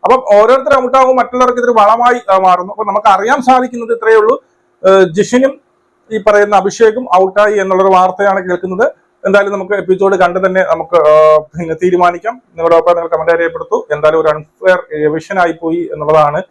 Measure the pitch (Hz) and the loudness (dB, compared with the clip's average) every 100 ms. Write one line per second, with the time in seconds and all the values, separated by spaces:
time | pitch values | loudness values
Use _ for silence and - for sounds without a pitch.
0 | - 247 - 208 226 262 269 277 247 262 | 0 -2 2 2 4 2 0 -2 0 0
1 | 262 254 233 247 247 247 240 226 208 226 | 2 0 -2 0 -2 0 0 2 2 2
2 | 240 247 240 190 185 180 185 208 208 202 | 0 0 0 0 2 0 -2 -8 -6 -2
3 | 262 254 208 285 247 254 254 247 226 233 | 0 0 0 -2 2 0 0 -8 -8 -4
4 | 220 220 214 262 _ _ _ _ 185 190 | 2 2 2 -2 _ _ _ _ 2 2
5 | 185 165 202 247 269 277 _ _ _ _ | 2 0 -2 0 0 -4 _ _ _ _
6 | _ 214 208 208 208 202 190 - 226 214 | _ -4 0 2 2 0 -2 2 0 0
7 | 254 185 190 190 208 208 190 190 190 185 | -2 0 2 2 0 0 -2 0 2 2
8 | 185 185 202 196 185 180 185 185 262 - | 2 0 -2 -2 -4 -6 -6 -4 -4 -4
9 | _ _ 196 202 202 202 185 202 180 185 | _ _ 0 0 0 -6 -4 -6 -2 0
10 | 196 190 180 180 185 185 185 165 160 170 | 0 2 0 0 -2 -2 -2 -4 0 2
11 | 151 151 156 156 151 156 165 160 180 180 | 4 4 4 2 -2 -12 -8 -4 -2 2
12 | 175 175 208 247 _ 165 165 165 165 175 | 0 -2 -10 -10 _ -6 0 2 2 -2
13 | 165 160 160 170 170 165 165 - - 147 | -2 -4 -2 0 -2 -2 -2 -2 -4 -2
14 | 151 160 156 151 151 _ 185 180 - 156 | 0 0 0 -2 -8 _ 0 0 -4 -4
15 | 151 160 160 190 175 160 165 170 170 151 | -4 -4 -6 -2 -2 -2 -6 -6 -6 -8
16 | 147 156 151 151 - | 0 2 2 -2 -10